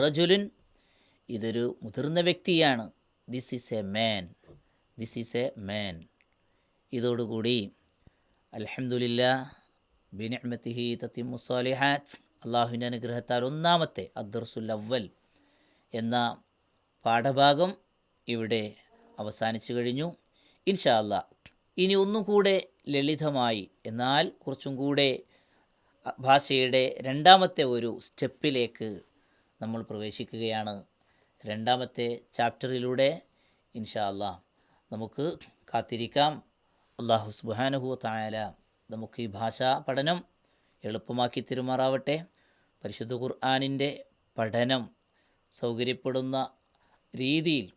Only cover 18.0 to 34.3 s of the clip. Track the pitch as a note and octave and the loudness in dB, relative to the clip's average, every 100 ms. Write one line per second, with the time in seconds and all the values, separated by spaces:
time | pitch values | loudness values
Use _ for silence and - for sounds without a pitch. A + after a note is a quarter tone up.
18 | _ _ - A#2 A2+ A2+ G#2+ G#2 _ _ | _ _ -6 -4 0 0 -2 -8 _ _
19 | _ - G#2+ - A2 A2+ - B2 A#2+ B2+ | _ -12 -10 -4 -4 -4 -4 -2 -2 -2
20 | E3 - _ _ _ _ - G3 - A#2 | -4 -8 _ _ _ _ -2 2 4 4
21 | G#2+ G2 - _ - _ _ - F#3 G3 | 4 -2 -4 _ -20 _ _ 0 4 4
22 | G3 A3 G3 G3+ G3 F#3+ - _ - C#3+ | 4 0 2 4 6 4 0 _ -4 0
23 | C#3 D3+ D#3 C#3+ A#2+ A2 F#2 _ A2 A2+ | 2 0 0 2 2 0 -4 _ -10 -4
24 | B2+ C#3 F3+ - - C3+ C#3 C3 C#3 C#3+ | 2 2 2 -2 -8 -8 -6 -4 0 4
25 | C#3 B2+ - _ _ _ _ _ _ _ | 4 2 -6 _ _ _ _ _ _ _
26 | - - B2+ C#3 C#3 C3+ B2+ C3 B2+ - | -10 -2 6 6 6 2 4 4 2 0
27 | C3 C#3 D#3 F#3+ F#3 F3+ C3+ A#2+ A#2 G2 | -4 4 10 10 10 2 2 2 0 -4
28 | - - C3 - D3+ C3 A2+ - A2 F#2+ | -10 -6 -6 -2 0 2 0 -2 -8 -8
29 | - _ _ _ _ _ A2 A2+ - G#2+ | -12 _ _ _ _ _ -8 -6 -8 -8
30 | G#2+ - A2+ A2+ A2+ A2 G#2+ G2+ - _ | -8 -8 -10 -4 -2 -2 -4 -8 -12 _
31 | _ _ _ _ A2 G#2+ A2+ B2+ B2+ - | _ _ _ _ -8 -2 2 0 0 -4
32 | A#2+ A#2 - - A#2+ - C3 B2+ B2 B2+ | -4 -4 -6 0 0 0 -4 -2 -2 2
33 | C3+ E3+ - _ _ _ _ A#2 G#2 A2+ | 2 2 -8 _ _ _ _ -12 -8 -2
34 | G2+ G2 G2+ | -2 -2 -4